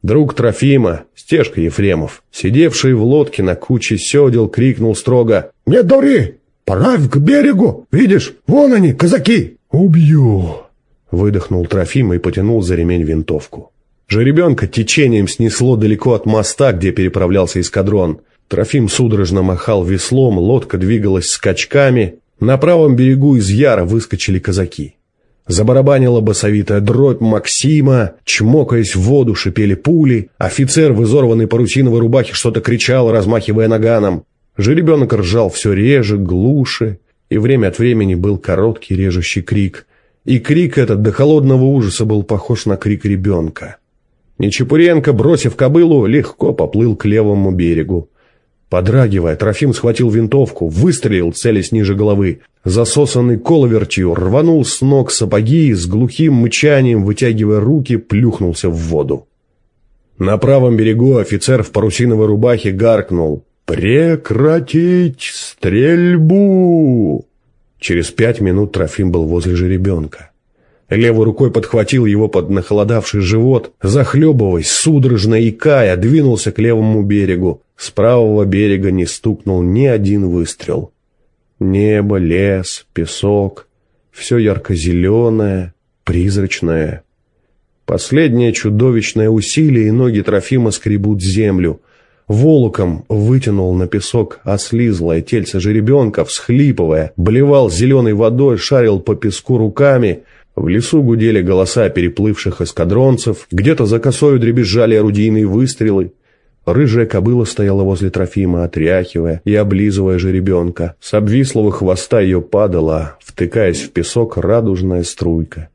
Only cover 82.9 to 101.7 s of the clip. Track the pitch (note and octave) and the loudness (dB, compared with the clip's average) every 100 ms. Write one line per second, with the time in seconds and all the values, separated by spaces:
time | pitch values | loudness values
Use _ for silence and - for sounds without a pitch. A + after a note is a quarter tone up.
82.9 | - E2 - G2+ G#2 G2 - _ _ _ | -8 -8 -4 -2 0 -2 -8 _ _ _
83.9 | _ _ - - A#2+ G#2+ F#2+ - F2+ D#2+ | _ _ -18 -4 0 0 -2 -4 -4 -2
84.9 | F2 F2+ A2 A#2 A2 G#2 F#2+ F2+ _ _ | 0 0 2 0 0 -2 -4 -8 _ _
85.9 | _ - E2+ F#2 G2 F#2+ - E2+ E2 D#2 | _ -6 -2 -2 -2 -4 -4 -4 -2 -4
86.9 | D#2+ _ _ _ _ _ _ _ _ - | -8 _ _ _ _ _ _ _ _ -6
87.9 | F2 - C3+ E3 A#2+ A#2+ A2+ A2 G#2 B2+ | -6 -2 0 0 2 0 0 -2 0 2
88.9 | A#2 G#2+ - A2 A2 G2+ - D#3 B2 G#2+ | 0 -2 -2 0 0 -2 0 2 2 2
89.9 | A2 B2+ G#2+ F#2+ G2+ - C3 A2+ G2 - | 2 0 0 0 -2 0 -2 -2 -4 -4
90.9 | G#2 G2+ G#2 F#2 F#2+ G#2+ F#2+ E2+ C#2+ _ | -2 -2 -2 -2 0 0 0 -2 -4 _
91.9 | _ _ _ _ G#2+ D3 D#3 A#2 - F2+ | _ _ _ _ 0 4 4 2 0 -4
92.9 | E2 - G#2+ G#2+ C3 C3 G2+ F#2 F2+ F2+ | -4 -4 -2 2 0 0 -2 0 -2 -2
93.9 | G#2 - A#2+ G#2 - - G2+ - A#2 A#2+ | -4 -4 -4 -4 -6 -6 -6 -4 -2 -2
94.9 | F#2+ E2 E2 D#2+ A#2 - F#2+ F#2+ G#2+ G#2+ | -2 -2 -2 -2 -4 -4 -4 -2 0 2
95.9 | C#3 A#2 G2+ - - - B2 C#3+ G#2 E2+ | 2 2 -2 -4 -6 -2 0 2 0 0
96.9 | D#2+ D#2 - F2+ A#2 C#3+ C#3+ A#2+ E2 B2+ | 0 -2 -2 0 2 4 4 2 0 0
97.9 | C3+ A#2+ G#2 A2 A#2+ C#3 A2 - C3+ A#2 | 2 2 2 0 2 0 0 0 2 2
98.9 | G2 E2+ G#2+ A2 - - B2+ A2 G2+ C#3+ | 0 -2 -2 -4 -6 -2 0 0 2 2
99.9 | C3 A2+ E2 _ _ _ - D2+ G2 C3+ | 2 0 -2 _ _ _ -6 -2 -2 0
100.9 | D#3+ C3+ A2+ A2+ G#2+ F2+ F#2 F#2 | 0 2 2 2 2 2 0 0